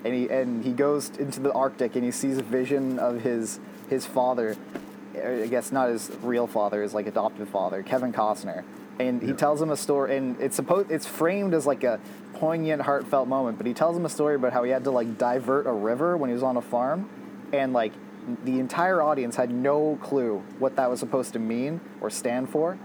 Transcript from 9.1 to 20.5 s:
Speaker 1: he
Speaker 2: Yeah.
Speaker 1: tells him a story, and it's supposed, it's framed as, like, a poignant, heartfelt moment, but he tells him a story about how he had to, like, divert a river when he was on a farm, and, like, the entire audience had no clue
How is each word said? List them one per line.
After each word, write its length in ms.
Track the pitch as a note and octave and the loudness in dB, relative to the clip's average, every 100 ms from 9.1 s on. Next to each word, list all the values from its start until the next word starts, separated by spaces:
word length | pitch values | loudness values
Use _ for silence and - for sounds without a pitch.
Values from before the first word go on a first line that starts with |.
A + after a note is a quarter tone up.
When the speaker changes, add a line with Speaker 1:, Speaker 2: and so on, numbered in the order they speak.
| B2 | 0
Speaker 1:
he 80 | B2+ | -2
Speaker 2:
Yeah. 60 | C3+ | 2
Speaker 1:
tells 240 | D3 D3+ | 2 2
him 100 | D#3+ | 0
a 60 | C#3+ | 0
story, 400 | - C#3+ C3+ C3+ | 2 2 2 0
and 240 | C3 A#2+ | 0 -2
it's 160 | C3+ - | -2 -2
supposed, 340 | C3+ F#3 G3+ | 2 2 2
it's 160 | D#3+ - | -2 -4
framed 460 | - D#3+ G3 G3 | 0 2 2 2
as, 120 | E3 C#3 | 2 2
like, 180 | C3+ | 2
a 160 | B2 G#2+ - - - | 2 0 -6 -16 -16
poignant, 480 | - D#3 E3 D#3 D3+ | -2 0 2 0 0
heartfelt 460 | C3+ C#3+ B2+ C#3+ B2+ | 2 0 2 2 2
moment, 300 | C3+ B2 G#2+ | 0 0 -2
but 80 | A2+ | -4
he 80 | |
tells 220 | A#2 D#3+ E3+ | 2 2 2
him 100 | E3 | -2
a 40 | |
story 240 | - D3+ C#3+ | 0 2 2
about 160 | B2 | 2
how 80 | B2 | 2
he 80 | B2 | 2
had 140 | C3 | 0
to, 60 | B2+ | 2
like, 280 | B2 A#2 G#2 | 0 0 0
divert 480 | B2 B2+ A#2+ C#3 C#3 | 0 2 2 2 2
a 60 | |
river 440 | A2 G#2+ B2 E3+ F3 | 0 0 2 2 2
when 140 | C3 | 0
he 40 | |
was 80 | A#2+ | 0
on 140 | C3 B2 | 0 0
a 60 | |
farm, 460 | - A#2+ B2+ E3 G#3 - - - - | 0 0 0 -2 -4 -12 -16 -16 -4
and, 200 | C#3+ C3 | 0 2
like, 180 | B2+ A2 - - - - A#2+ | 2 0 -4 -18 -12 -8 -4
the 160 | B2+ C3 | -2 0
entire 400 | B2+ - F3+ F#3 | 0 2 2 4
audience 340 | D3+ C#3+ A#2+ A2+ | 4 2 0 0
had 140 | B2 | 0
no 480 | B2 C3+ D3 D3+ D3 | 2 2 4 2 0
clue 400 | - C#3 A#2+ G2+ G2+ | 0 0 2 -2 -4